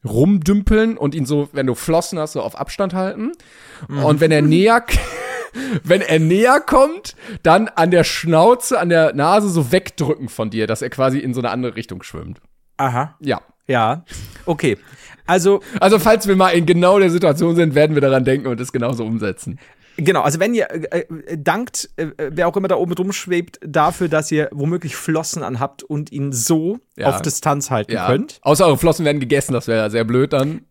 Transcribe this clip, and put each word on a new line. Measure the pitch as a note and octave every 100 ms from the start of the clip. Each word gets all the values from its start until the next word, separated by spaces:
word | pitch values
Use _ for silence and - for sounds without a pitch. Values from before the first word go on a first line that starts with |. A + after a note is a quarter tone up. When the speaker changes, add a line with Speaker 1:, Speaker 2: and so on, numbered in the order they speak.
Speaker 1:
rumdümpeln | A#2+ A2 D#3+ G3+ D3+ G#3 G3 G#3+ A3+ A3
und | C#3+
ihn | D#3
so, | B2+ D3 C#3+
wenn | C#3+ C3
du |
Flossen | A#2 - D#3+ - E3+
hast, | D#3
so | D3
auf | - -
Abstand | - - G3
halten. | F#3 F#3+ - A3+ E4+ - - - - -
Speaker 2:
Mhm. | C#3
Speaker 1:
Und | D3+ C#3+
wenn | D#3+
er | D3+
näher | D3+ D#3+ G#3 A#3
k-, | - -
<laughs> | - - B3+ B3+ - A#3+ C4+ G3
Wenn | C#3+ F#3
er | E3+ D#3+
näher | D#3+ F#3 A#3+ C#4+
kommt, | - C#4 C#4 F4 - - - G#3
dann | E3 F3 A3
an | - E3+
der | F3
Schnauze, | D#3 - E3 D#3+ G3 B3 - B3
an | E3+
der | E3+ D#3+
Nase | C#3+ D3+ G3+ G#3
so | E3+ B2+
wegdrücken | - - - C#3 D3+ B2
von | - A2
dir, | A2 G#2+
dass | G#2+
er | B2
quasi | - C3+ C3+
in | C3
so | B2
eine | A#2+
andere | A#2 B2
Richtung | A2 - F#2
schwimmt. | - E2 D#2+ - _ _ _ -
Speaker 2:
Aha. | C3+ B2 D3+ _
Speaker 1:
Ja. | C#3 G#2 _ _ -
Speaker 2:
Ja. | B2 A2 D#3 - - - -
Okay. | - D#3 D3 G2+ _ - - -
Also | - F#3 F3+ G3+ - G#3
Speaker 1:
Also, | F#3+ G#3+
falls | D#3 A3 G3
wir |
mal | F#3+ F#3
in | F3
genau | E3 F3 F3+ G3+
der | F#3+
Situation | E3+ E3 D3 E3+
sind, | E3+ D#3+
werden | C#3+ D#3
wir | D3
daran | C3+ C3+
denken | B2+ C3 C3
und | A#2
es | B2+
genauso | C#3 A#2+ A#2
umsetzen. | A2 A2+ G#2 F#2 - - - _ _ -
Speaker 2:
Genau, | D#3 E3+
also | C3 D#3
wenn | G3+
ihr, | A#3 -
äh, | E3 D#3+ F3
äh, | - D#3+ - E3
dankt, | C#3+ F3+ B3 - - -
äh, | D#3+ -
wer | C#3+ D#3 F3
auch |
immer | G3+ F#3+
da | F3
oben | F3
rumschwebt, | E3+ F#3 G3 - F3 E3+ -
dafür, | D#3 D3+ D3+ - F3
dass | D#3 D3+
ihr | D3+ D3+
womöglich | D3 D3 F3 E3
Flossen | - - D#3 D#3+ E3
anhabt | A2 B2 C#3 -
und | - D3+ D3+
ihn | D3 C#3
so | B2+ A#2+ D#3+ E3 A#3 _
Speaker 1:
Ja. | - C#3
Speaker 2:
auf | G2
Distanz | D#3+ - D#3 C#3+ C3+
halten | A#2+ G#2
Speaker 1:
Ja. | G#2+ F#2
Speaker 2:
könnt. | C3+ C#4+ -
Speaker 1:
Außer | C#3 D3
eure | F3+ C3+
Flossen | - D3+
werden | D3+ D3
gegessen, | B2 C#3+ -
das | B2 -
wäre | A2+
ja | G#2+
sehr | A2+
blöd | A2+ B2 C#3+
dann. | C#3+ C#3 E3 _